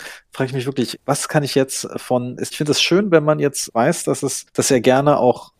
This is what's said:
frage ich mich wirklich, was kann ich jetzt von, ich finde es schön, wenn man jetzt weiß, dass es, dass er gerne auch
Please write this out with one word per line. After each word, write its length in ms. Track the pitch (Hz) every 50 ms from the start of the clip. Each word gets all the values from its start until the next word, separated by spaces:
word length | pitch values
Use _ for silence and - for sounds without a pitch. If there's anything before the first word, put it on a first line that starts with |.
| - - - - _ _
frage 160 | - - 135 127
ich 60 | 131
mich 120 | 135 117
wirklich, 340 | 139 131 - 117 - - - _
was 220 | - 143 - - -
kann 140 | - 156 143
ich 100 | 139 -
jetzt 340 | 139 135 135 - - - - -
von, 400 | - - - 127 123 123 127 123 -
ich 120 | - -
finde 220 | - - 156 147
es 100 | 147 -
schön, 280 | - - 165 190 214 202
wenn 140 | 170 160 151
man 140 | 151 151 151
jetzt 360 | 143 143 - - - - -
weiß, 300 | 113 120 151 170 - -
dass 180 | 151 143 -
es, 220 | - 131 - - - _
dass 180 | - - 123 -
er 120 | 139 123
gerne 340 | 113 131 127 135 143 147 143
auch 360 | - - - - - - - _